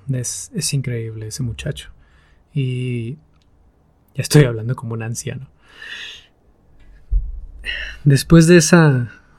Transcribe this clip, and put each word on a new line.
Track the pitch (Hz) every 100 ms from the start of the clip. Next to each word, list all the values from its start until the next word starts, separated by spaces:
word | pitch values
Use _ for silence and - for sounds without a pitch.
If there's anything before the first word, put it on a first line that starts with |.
| -
es, | 127 120 - -
es | 226 -
increíble | 139 127 117 113 110 107
ese | -
muchacho. | 123 - 143 - - - _ _ _ _ _
Y | 147 131 123 127 120 113 151 _ _ _ _ _ _ _ _ _ -
ya |
estoy | - 147
hablando | 131 113 113 127
como | 113 113
un |
anciano. | 113 120 - 123 131 _ _ - - - - - _ _ _ _ _ - - - - - - - - - - - - -
Después | 147 135 - 165 165
de | 175
esa | 160 175 156 127 120 - _